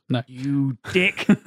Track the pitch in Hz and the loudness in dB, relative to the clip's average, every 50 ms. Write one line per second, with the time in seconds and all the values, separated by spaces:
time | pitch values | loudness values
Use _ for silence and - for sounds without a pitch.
0 | _ - 127 120 - - 127 127 131 139 143 139 139 135 123 - - - - 180 | _ -4 -4 -4 -4 -6 -12 -8 -4 -2 0 0 0 0 -2 -6 -10 -2 0 0
1 | 180 196 - - - - 202 - - | 0 0 -2 -2 2 2 2 4 4